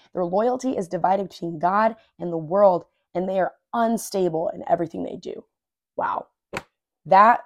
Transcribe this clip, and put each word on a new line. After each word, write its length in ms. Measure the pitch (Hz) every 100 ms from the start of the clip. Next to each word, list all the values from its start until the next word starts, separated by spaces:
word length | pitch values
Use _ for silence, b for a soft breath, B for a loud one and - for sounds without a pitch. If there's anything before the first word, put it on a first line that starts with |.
| b
"Their 120 | -
loyalty 520 | 175 190 240 254 262 -
is 120 | 175
divided 400 | 180 175 196 190
between 300 | - 170 160
God 380 | 175 202 226 226 b b
and 140 | 175
the 60 | 165
world, 480 | 151 190 202 175 - _ _
and 140 | 175 190
they 100 | 190
are 160 | 175 - _
unstable 760 | 233 226 226 - 196 180 160 170
in 200 | - -
everything 340 | 175 160 185
they 140 | - 180
do." 280 | - - - _ _ _ _ -
Wow. 300 | - - - _ _ - - _ _ _ 156
That, 380 | 190 220 240